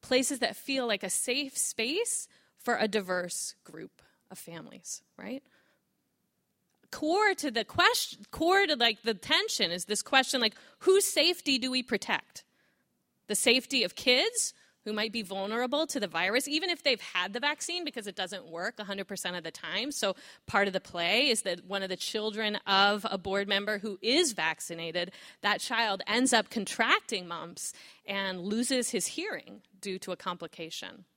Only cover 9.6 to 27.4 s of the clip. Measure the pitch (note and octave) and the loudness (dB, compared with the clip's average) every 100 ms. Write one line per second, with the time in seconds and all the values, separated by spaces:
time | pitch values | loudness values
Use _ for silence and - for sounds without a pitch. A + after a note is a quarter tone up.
9.6 | F#3 F3 - G#3 - C4+ B3+ C4 A#3 - | 0 -2 -2 -4 4 4 6 2 0 -2
10.6 | - _ - F#4+ G4 - D#4+ F4 - C4 | -20 _ 6 6 6 4 2 2 2 2
11.6 | B3+ B3+ B3 G#3 - F3 - - - _ | 2 -2 0 -4 0 -2 -2 -20 -20 _
12.6 | _ _ _ _ _ _ _ G#3 - B3 | _ _ _ _ _ _ _ 2 4 4
13.6 | - C4 F#3 - - B3 G4+ B4 - - | 4 0 0 0 4 4 4 0 -4 -6
14.6 | _ _ - G#3+ A3+ A3+ F#3 G3 G3 A3+ | _ _ -6 -2 -2 -4 -6 -4 -2 -2
15.6 | B3 C#4+ D#4+ C#4+ G3+ E3 F3+ A#3 C#4+ D4+ | 0 0 -2 -2 -2 0 2 2 0 -2
16.6 | F4+ F4 C#4+ B3 - F#3 F3+ A3 C#4+ D4+ | -2 -2 0 0 -2 -2 -2 -2 -2 -2
17.6 | - F4 D#4+ C4 G3+ F#3 F#3+ G3 E3 E3 | -4 -6 -6 -8 -10 -6 -6 -6 -10 -6
18.6 | G3 - G3 G3 F#3+ G3 F3+ F3+ E3 - | -6 -6 -8 -6 -6 -6 -6 -6 -8 -10
19.6 | E3 F#3 B3 C#4+ G3+ F#3 - - - G#3 | -6 -4 -4 -2 -2 -2 -10 -20 -2 2
20.6 | G3+ F#3 - F3 E3+ G#3+ C#4+ A3 F#3 F3 | 2 0 -6 -2 2 4 4 2 0 -4
21.6 | F3+ G3 F#3+ F#3 - A3 G#3+ G#3 G#3+ G#3 | -4 -4 -4 -4 -4 -2 -4 -2 -2 -2
22.6 | - G3 G3+ G#3 G3 G3 F#3+ G3 G3+ G3+ | 2 6 6 4 -2 -4 -2 -2 2 0
23.6 | G3+ G#3 G#3+ G3 - C#4 E4+ G#3 D#3+ D#3+ | 0 -4 -4 -4 2 4 2 2 -2 -2
24.6 | - E3 E3 E3 F#3 - - - G#3 G#3 | -8 -8 -4 -4 -4 -8 -20 -4 0 0
25.6 | - A3+ A3+ G3 - A3 B3+ A#3 G3+ - | 0 0 2 0 0 2 6 4 4 -4
26.6 | F#3+ - A#3 G4 - G#3 F3+ E3+ | -4 0 2 2 2 -6 -6 -8